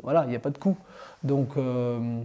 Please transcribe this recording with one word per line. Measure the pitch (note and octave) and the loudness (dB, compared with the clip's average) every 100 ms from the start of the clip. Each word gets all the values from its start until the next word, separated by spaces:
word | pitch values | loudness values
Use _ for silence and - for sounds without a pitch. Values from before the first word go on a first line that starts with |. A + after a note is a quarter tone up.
voilà, | B2 D#3+ | 2 2
il | C3 | 2
n'y | A#2+ | 0
a | |
pas | F#3 | -2
de | - | 0
coût. | G3 F3+ - - - - | 0 0 -4 -20 -20 -6
Donc, | C3+ C#3 C3 C#3+ | 0 2 2 0
euh, | C3 B2+ A#2+ A#2+ A#2 A#2 | 0 0 0 0 -2 -4